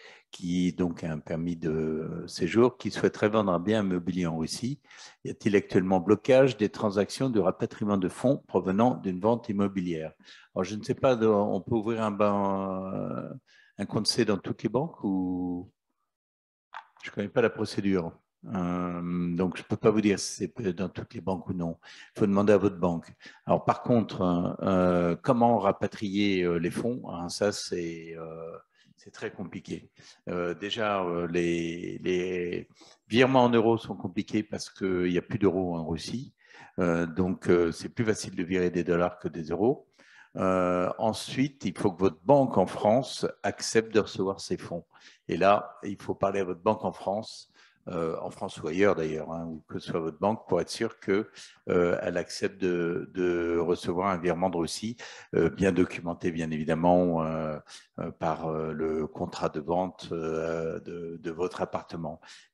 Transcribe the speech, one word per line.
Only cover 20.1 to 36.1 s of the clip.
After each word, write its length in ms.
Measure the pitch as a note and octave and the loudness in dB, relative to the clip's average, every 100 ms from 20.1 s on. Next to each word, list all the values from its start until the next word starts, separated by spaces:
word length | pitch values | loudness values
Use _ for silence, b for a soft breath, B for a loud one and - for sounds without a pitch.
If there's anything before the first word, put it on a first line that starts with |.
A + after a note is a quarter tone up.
| F#2+ | 2
si 160 | - - | -2 -6
c'est 260 | G2 - A2+ | -8 -4 -4
dans 160 | E2+ F#2 | -2 -6
toutes 260 | - A2 A2+ | -6 -12 -10
les 60 | |
banques 280 | F2 F#2 - | -4 -6 -4
ou 40 | |
non. 260 | F#2 E2+ E2 B B B - | -4 -4 -6 B B B 0
Il 20 | |
faut 80 | G#2 | 2
demander 260 | G2 G#2 | 4 6
à 60 | G#2 | 6
votre 180 | G2 F#2 | 6 2
banque. 360 | F2 E2 - - B B - | 0 0 -6 -20 B B 0
Alors, 180 | F2 - | 2 4
par 180 | - | 0
contre, 760 | - A#2+ G2+ - F#2 F2 F#2 - | 4 2 2 0 0 2 0 -2
euh, 520 | G2 F#2 F2+ F2+ F2 E2+ | 2 4 4 4 2 0
comment 380 | - B2 A#2+ A#2 | 2 4 4 4
rapatrier, 840 | G2 F#2+ G2+ - G#2+ G2 G#2 F#2+ | 2 0 -2 -4 -4 0 2 2
euh, 140 | F2 E2+ | 2 2
les 160 | E2+ | 0
fonds ? 360 | D#2+ A2+ B2+ - | -2 -4 -4 -8
Hein, 200 | F2 F2 | -10 -8
ça, 240 | - G#2 | -2 -2
c'est, 640 | G2+ - F2+ E2+ E2 E2 E2 | -2 -6 -6 -6 -8 -12 -12
euh, 320 | D#2+ E2 E2 E2+ _ b b _ | -12 -12 -12 -14 _ b b _
c'est 160 | - | -20
très 180 | - A2+ | -12 -12
compliqué. 640 | - F2 G2 - E2+ - b b b - | -10 -10 -12 -10 -12 -12 b b b -8
Euh, 260 | F2+ F2 E2 | -4 -4 -4
déjà, 500 | G2+ A#2 G#2+ G2+ F2+ | -6 -2 0 0 0
euh, 240 | E2+ E2+ | -2 -2
les, 680 | E2+ F2 E2+ E2 E2+ F#2 F#2+ | 0 0 0 -2 -6 -8 -6
les 720 | F#2 F2+ F2+ F#2 F2 F2+ F2 b b b _ | -2 -2 0 -4 -4 -6 -8 b b b _
virements 380 | A2+ B2+ C3+ A#2+ | 4 6 6 6
en 40 | |
euros 300 | A#2+ A2 A2+ | 6 6 2
sont 160 | - G#2 | 0 -8
compliqués 480 | G2 F2+ G2+ G#2+ | -6 -6 -2 -2
parce 280 | - F#2+ - | -2 -8 -10
qu'il 380 | - F#2+ F2+ F2+ | -6 -2 2 2
n'y 100 | F2 | 2
a 40 | |
plus 160 | - A#2 | 0 2
d'euros 380 | G2 F2 F#2 E2+ | 4 4 0 -4
en 100 | D#2+ | -4
Russie. 480 | D#2+ - | -4 -4